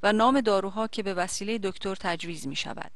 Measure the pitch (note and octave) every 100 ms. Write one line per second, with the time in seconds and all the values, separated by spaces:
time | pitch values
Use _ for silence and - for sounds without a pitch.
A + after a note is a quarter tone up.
0 | G3+ G#3+ A3+ C#4 A3 G3 G3 G3 A3 -
1 | G3 F3+ F3+ - G3+ A3+ F#3+ F#3 G3+ F#3+
2 | F#3+ E3+ E3+ D#3+ C3+ C#3+ D3 A#2+ -